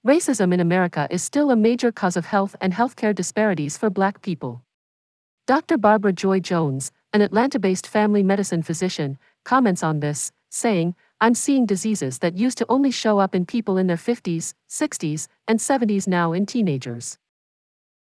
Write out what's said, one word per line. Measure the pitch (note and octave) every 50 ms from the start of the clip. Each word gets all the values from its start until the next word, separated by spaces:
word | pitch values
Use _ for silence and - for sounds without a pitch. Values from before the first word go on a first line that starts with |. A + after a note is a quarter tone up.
| -
Racism | A3 C#4+ F4 - - C4 - G3 F#3 F3
in | F3+
America | F3 E3+ F3 F#3 F3+ F3 - D#3+ D3 -
is | - F3+ -
still | - - C#4+ D4 C#4+
a | B3+
major | A3 G#3+ A3+ B3 B3 - A#3+
cause | A3 - - F3+ F3+
of | F3+ E3
health | - - G3+ G3 G3 - -
and | - F#3+ F3
healthcare | G3 A#3+ C4 - - - G#3+ G#3
disparities | F#3+ F3+ - - - G#3+ G#3+ F#3 D#3 D3 C#3+ -
for | - - G#3+
Black | F#3 G3 F#3+ G3 G3+ -
people. | - G3+ E3+ C3+ - B2+ A#2 B2 _ _ _ _ _ _ _ _ _ _ _ _ _ _ _ _ _
Doctor | - C4 D4+ - - E4+ B3
Barbara | G3+ G#3 G#3+ G#3+ G3 G3+ F3+
Joy | - - F#3+ F#3+ F#3+
Jones, | F3 - F3+ E3+ E3 C#3+ C3 C3+ C3+ - _ _ _ _
an | - G#3
Atlanta-based | G#3 - F#3 G#3+ B3 C#4 - B3+ F#3+ F#3+ F#3+ F#3 -
family | - - G#3+ G#3 G#3 G#3 G#3
medicine | G3 F#3 G3 G3+ G3 - F3+ E3
physician, | D#3 - E3 D#3+ F#3+ F#3 - - D3+ C#3 C#3 - _ _ _ _ _
comments | - B3 C4+ B3+ G#3 F3+ -
on | - D#3+ D#3 D3+
this, | C#3+ D3 D3 C3+ - - _ _ _
saying, | _ - - - A#3+ G#3+ F3 E3 E3+ F3 _ _ _ _ _
"I'm | A3 A#3 A#3+
seeing | - - - C#4 C4+ A#3+
diseases | G3+ G3+ F3 - A3 G#3+ - C#3+ C3 B2+ -
that | - E3+ F3
used | F#3 A3+ C4 - -
to | A3+ -
only | A#3 C4+ C#4 C4+
show | A#3+ - - A3 G#3+
up | G3+ G3 F#3 -
in | F#3 F3+
people | - - A#3+ G#3+ - F#3+ F#3
in | F#3
their | F3+ F3
fifties, | E3 - - A#3+ - _ F#3+ E3+ E3 - - - _ _
sixties, | _ - - D#4 D4 - - - D3+ D3+ D#3 - - _ _ _
and | - A3+ A3
seventies | - - C#4 C4 A#3+ G#3 G#3 G3 F#3+
now | G3 F3+ F3 E3+ E3 E3
in | F3+ G#3
teenagers." | G3+ - B3 G#3+ F3 C#3+ C3 - B2 A#2 A#2+ B2 - - _ _ _ _ _ _ _ _ _ _ _ _ _ _ _ _ _ _ _ _